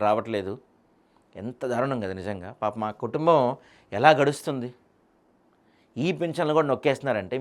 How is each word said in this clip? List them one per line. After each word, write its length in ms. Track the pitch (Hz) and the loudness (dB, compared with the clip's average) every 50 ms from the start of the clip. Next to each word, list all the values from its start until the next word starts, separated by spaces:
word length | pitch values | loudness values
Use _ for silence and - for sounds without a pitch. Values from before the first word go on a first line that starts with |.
| 107 | 2
రావట్లేదు. 480 | 104 107 113 104 113 110 101 92 95 110 - - _ _ _ _ _ _ _ _ _ _ _ _ _ - 95 | 2 2 2 0 -2 -4 -4 -4 -4 -8 -10 -14 _ _ _ _ _ _ _ _ _ _ _ _ _ -14 -12
ఎంత 240 | 101 123 127 - 139 127 | -10 -10 -10 -8 -6 -4
దారుణం 260 | 120 117 131 139 135 117 101 | -2 -2 0 -2 -2 -4 -4
కదా 100 | 95 95 95 | -6 -6 -6
నిజంగా. 320 | 90 104 101 90 87 101 131 - | -8 -8 -8 -8 -10 -14 -8 -4
పాపం 220 | 107 107 107 113 107 107 | -4 -4 -2 -2 -4 -6
ఆ 20 | 104 - | -6 -6
కుటుంబం 380 | 123 113 135 151 156 170 165 143 123 120 135 - - _ _ _ _ - 98 104 | -6 -4 -4 0 4 4 6 6 4 2 -2 -4 -10 _ _ _ _ -8 0 4
ఎలా 140 | 131 156 156 139 | 6 6 8 6
గడుస్తుంది? 500 | 139 143 139 - - 160 139 131 120 123 - _ _ _ _ _ _ _ _ _ _ _ _ _ _ _ _ _ _ _ _ _ _ _ - | 6 2 2 0 -4 -6 -6 -6 -6 -10 -12 _ _ _ _ _ _ _ _ _ _ _ _ _ _ _ _ _ _ _ _ _ _ _ -8
ఈ 120 | 117 147 180 170 147 | -4 -2 -2 -2 -2
పెన్షన్లు 320 | 175 165 151 170 165 151 151 | -4 -4 -2 -2 0 2 2
కూడా 120 | 160 151 139 | 2 2 2
నొక్కేస్తున్నారంటే 640 | 127 - - 147 131 143 143 135 117 104 92 90 123 135 | 2 0 2 0 0 0 0 -2 -2 -2 -4 -4 -4 -4